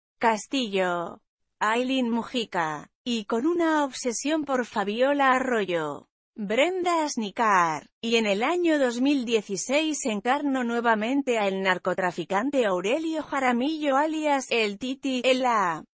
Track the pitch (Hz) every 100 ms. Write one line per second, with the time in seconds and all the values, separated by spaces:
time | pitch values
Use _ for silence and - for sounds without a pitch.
0 | _ _ 233 220 - 277 240 196 185 175
1 | 170 - _ _ _ _ 208 226 254 262
2 | 240 233 214 254 214 190 160 151 139 _
3 | - 233 208 226 277 349 330 311 285 -
4 | 254 226 277 320 285 269 240 - 196 214
5 | 262 285 269 254 254 240 190 170 156 139
6 | - _ _ - 202 226 311 370 349 339
7 | 302 254 214 - 226 190 170 151 - _
8 | 233 226 220 196 247 359 349 302 254 233
9 | 262 294 233 226 202 190 - 277 311 294
10 | 262 214 240 277 294 262 240 233 233 220
11 | 214 277 269 233 202 190 190 180 - 180
12 | 180 170 160 190 247 277 220 180 185 277
13 | 320 320 294 285 262 240 269 320 294 269
14 | 311 311 302 277 254 233 214 202 254 262
15 | 277 254 240 254 254 226 185 160 -